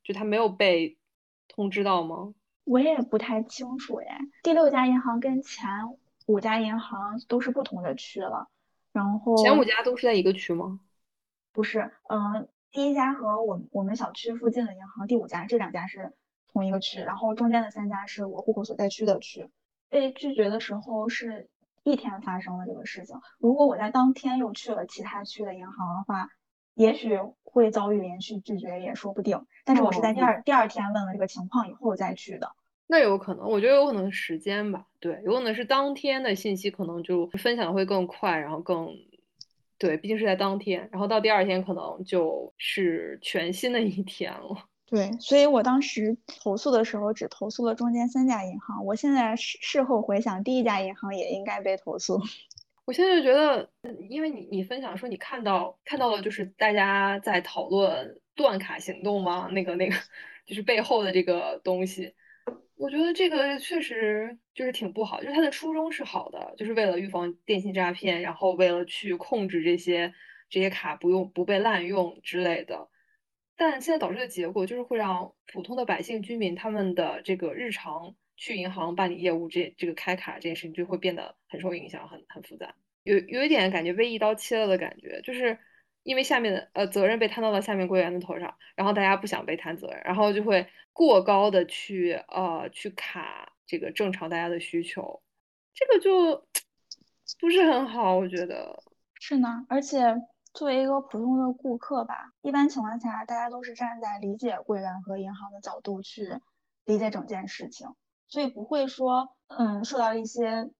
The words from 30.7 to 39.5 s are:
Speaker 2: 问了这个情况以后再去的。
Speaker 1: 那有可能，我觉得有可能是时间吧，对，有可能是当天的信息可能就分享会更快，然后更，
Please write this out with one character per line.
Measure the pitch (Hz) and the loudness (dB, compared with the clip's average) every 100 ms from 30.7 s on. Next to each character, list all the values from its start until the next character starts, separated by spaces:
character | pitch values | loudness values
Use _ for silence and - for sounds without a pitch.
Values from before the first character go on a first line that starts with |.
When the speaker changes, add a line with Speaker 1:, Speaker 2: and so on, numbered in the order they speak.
| 220 202 | 0 -2
Speaker 2:
问 | 208 | -2
了 | 196 | -2
这 | 202 | -4
个 | 190 | -4
情 | - 185 | -4 -4
况 | 254 220 | -2 -2
以 | |
后 | - 226 | -4 -2
再 | 180 190 | -2 -2
去 | 185 - 127 | -6 -10 -10
的。 | - - _ _ - | -10 -12 _ _ 2
Speaker 1:
那 | 320 | 6
有 | 233 196 | 6 4
可 | 196 | 0
能， | - 208 | -6 0
我 | 214 | 2
觉 | 226 | 6
得 | |
有 | 277 | 8
可 | 285 | 6
能 | 214 190 | 2 -2
是 | 190 | -4
时 | - 160 | -6 -6
间 | 196 202 214 | -2 -2 -2
吧， | 185 - _ | -4 -8 _
对， | 170 160 202 | -6 -4 0
有 | |
可 | 247 | 0
能 | 240 | 0
是 | 220 226 | -2 2
当 | 269 277 | 2 2
天 | 277 285 262 | 0 -2 0
的 | 254 | 0
信 | 196 214 190 | -2 -2 -2
息 | 202 | -4
可 | 190 170 | -4 -6
能 | 170 | -6
就 | 170 180 170 | -2 0 0
分 | 190 240 240 | -2 0 0
享 | 175 | 0
会 | 190 | 0
更 | 190 196 180 | 2 0 -2
快， | - 202 160 | -2 -2 0
然 | 147 | -2
后 | 156 | -6
更， | 170 175 165 60 - _ _ - - | -2 -2 -4 -12 -20 _ _ -20 -20